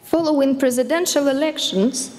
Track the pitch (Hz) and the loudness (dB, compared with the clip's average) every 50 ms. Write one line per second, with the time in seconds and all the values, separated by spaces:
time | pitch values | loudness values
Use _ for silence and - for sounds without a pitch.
0 | - - - 330 330 302 311 277 269 269 262 269 285 254 240 254 254 240 311 339 | -2 0 0 0 2 2 2 2 2 2 2 2 2 0 2 0 0 0 0 -2
1 | 359 349 - 294 285 277 269 269 302 311 294 - - - - 190 196 262 262 - | 0 0 0 2 2 2 0 0 -2 -2 -2 -4 -6 -2 0 0 0 0 0 -4
2 | - - - | -10 -10 -12